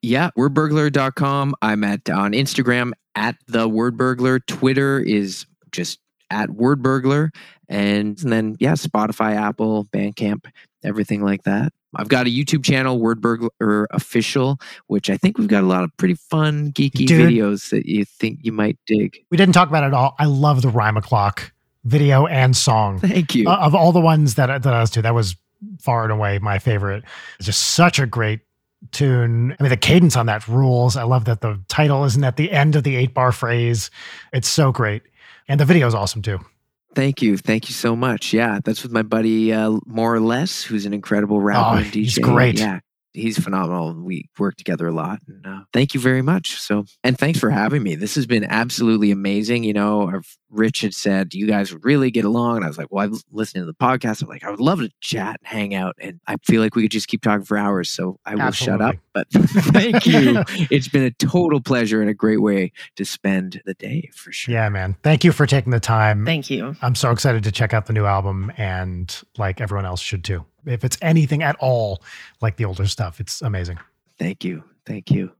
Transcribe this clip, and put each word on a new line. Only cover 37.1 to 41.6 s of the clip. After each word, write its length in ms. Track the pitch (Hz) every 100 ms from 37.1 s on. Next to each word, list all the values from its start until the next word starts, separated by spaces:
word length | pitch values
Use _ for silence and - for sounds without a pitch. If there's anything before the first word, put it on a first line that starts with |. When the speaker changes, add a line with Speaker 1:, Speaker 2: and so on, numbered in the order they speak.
| 135
Speaker 1:
you. 140 | 117 98
Thank 320 | - 110 -
you 60 |
so 220 | - 120 117
much. 360 | 127 110 -
Yeah, 280 | 113 117 104
that's 220 | - 110
with 80 | 123
my 100 | 117
buddy, 500 | 110 113 113 110 110
uh, 260 | 110 110 110
More 300 | - 113 113
or 60 | 117
Less, 420 | 110 123 185 -
who's 240 | - 110 101
an 80 |
incredible 460 | 101 98 104 104 104
rapper 380 | 101 104